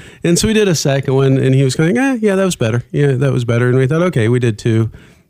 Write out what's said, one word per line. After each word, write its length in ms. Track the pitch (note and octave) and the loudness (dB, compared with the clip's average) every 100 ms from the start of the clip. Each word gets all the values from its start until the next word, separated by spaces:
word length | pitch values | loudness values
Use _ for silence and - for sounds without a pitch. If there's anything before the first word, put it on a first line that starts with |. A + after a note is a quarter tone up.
| - - | -20 -6
And 140 | E3 E3+ | 0 0
so 80 | G#3+ | 2
we 60 | G#3+ | 2
did 120 | G3+ | 2
a 60 | |
second 400 | D#3 D3+ C#3 C3+ | 0 0 -2 0
one, 240 | C3 C3+ C3 | 0 2 2
and 160 | C3 | 2
he 100 | C3+ | 2
was 120 | C#3 B2+ | 0 0
going, 200 | D#3+ A#3 | 0 0
"Eh, 200 | C4+ B3+ | 0 0
yeah, 140 | G#3+ F#3+ | 0 0
that 80 | G3 | -2
was 100 | - | -2
better. 280 | A2+ A#2+ - | -2 -2 -4
Yeah, 200 | D3 C#3+ | -2 0
that 200 | B2+ C#3 | 0 0
was 140 | B2+ A#2+ | -2 -2
better." 240 | A#2 B2 | 0 2
And 80 | B2+ | 2
we 80 | C3 | 0
thought, 160 | D#3 | 0
"Okay," 280 | F3+ C#3 A2 | 0 0 0
we 100 | B2 | 0
did 180 | A#2+ G#2+ | -2 -2
two. 320 | A#2+ A2+ A2 - - - | -2 0 -2 -6 -20 -20